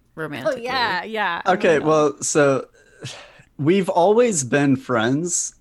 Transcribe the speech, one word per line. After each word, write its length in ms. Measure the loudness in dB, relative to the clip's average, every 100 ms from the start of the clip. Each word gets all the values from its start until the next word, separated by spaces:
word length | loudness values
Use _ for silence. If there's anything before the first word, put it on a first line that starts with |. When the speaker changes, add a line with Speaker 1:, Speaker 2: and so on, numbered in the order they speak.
| _
Speaker 1:
romantically? 460 | -14 -12 -6 -6 -6
Speaker 2:
Oh, 40 |
yeah, 380 | -6 -4 -4 -4
yeah. 400 | -6 -6 -4 -4 -2
Speaker 3:
Okay, 300 | 0 2 2
Speaker 2:
Oh, 40 |
no. 60 | 2
Speaker 3:
well, 360 | 2 2 -2
so 460 | -2 2 4 2 -4 _ _ -18 -18 -16 -20 -20 _ -4
we've 300 | 2 2 2
always 560 | 2 4 4 2 0
been 320 | -2 0 2 0
friends, 800 | 0 0 0 -2 -4 -6 -6 -6